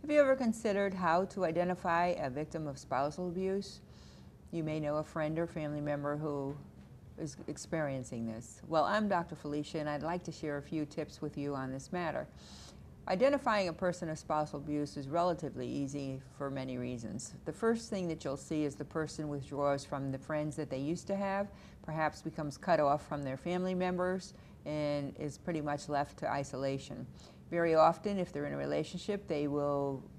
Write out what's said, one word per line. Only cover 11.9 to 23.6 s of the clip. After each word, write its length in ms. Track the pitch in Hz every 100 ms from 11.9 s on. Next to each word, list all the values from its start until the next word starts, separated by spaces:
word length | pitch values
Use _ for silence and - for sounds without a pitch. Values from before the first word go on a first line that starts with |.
matter. 340 | 180 170 143 - - - - - - - - -
Identifying 600 | 185 269 285 269 214 185
a 60 |
person 360 | 160 185 170 165
of 80 | 156
spousal 400 | - 151 151 147
abuse 400 | 151 147 143 -
is 100 | 135
relatively 600 | 165 180 165 151 127 123
easy 520 | 139 139 139 139 131 131 -
for 140 | 139
many 300 | 135 131 127
reasons. 560 | 123 123 113 - - - -
The 80 |
first 380 | 151 226 226 -
thing 160 | 202 175
that 180 | 160 151
you'll 120 | 143
see 260 | - 156
is 100 | 147
the 100 | 139
person 460 | 135 160 151 - 151
withdraws 560 | 143 135 139 143 139 -
from 260 | 139 139
the 60 | 135
friends 380 | - 151 151 143
that 160 | 139
they 80 | 131
used 260 | 143 170 -
to 80 | 196
have, 320 | 196 196 208 - - -
perhaps 400 | - 156 156 -
becomes 340 | 160 160 151 135
cut 220 | - 160
off 280 | 143 147 -
from 140 | 147
their 160 | 139 135
family 380 | 170 180